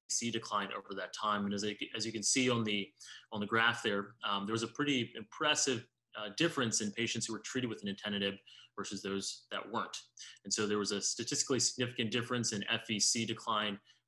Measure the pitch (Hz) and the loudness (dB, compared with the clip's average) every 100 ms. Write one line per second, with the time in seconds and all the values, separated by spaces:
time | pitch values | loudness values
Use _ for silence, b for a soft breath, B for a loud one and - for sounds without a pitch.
0 | - - 117 110 - 104 98 101 98 98 | -4 -2 0 -2 0 0 0 -4 -6 -6
1 | 90 - 107 104 101 101 107 101 - 117 | -6 -2 2 2 2 0 -2 -2 -4 -4
2 | 113 110 101 135 123 117 107 101 95 - | -4 0 2 4 4 4 2 0 -2 -8
3 | B B B 107 104 113 117 117 113 101 | B B B -4 2 6 6 4 2 2
4 | 101 - 107 101 101 113 117 - 143 131 | 0 -6 -2 0 0 0 0 0 2 2
5 | 113 - - - 151 147 139 117 - _ | 0 -4 -12 -2 2 4 2 0 -4 _
6 | _ 113 107 98 165 151 117 - 107 107 | _ -10 -6 0 2 2 2 2 0 0
7 | 117 117 - 107 - 131 123 107 101 98 | -2 0 -4 -6 -4 -2 -2 -2 -6 -4
8 | 104 101 98 98 B B B - 95 98 | -4 0 0 -2 B B B -10 -8 -6
9 | 98 98 - - - 101 98 110 92 - | -2 -2 -4 -8 -8 -6 -4 -4 -4 -6
10 | - - B B 101 107 104 104 101 104 | -12 -16 B B -4 0 2 2 2 0
11 | - - 117 139 - 127 - - 120 123 | 0 -2 0 0 2 2 2 0 -2 0
12 | 110 120 117 123 110 104 101 113 - 104 | 0 0 0 0 0 -2 -2 -2 -2 2
13 | - 117 110 110 117 107 104 101 b b | 2 2 0 -2 0 0 0 -2 b b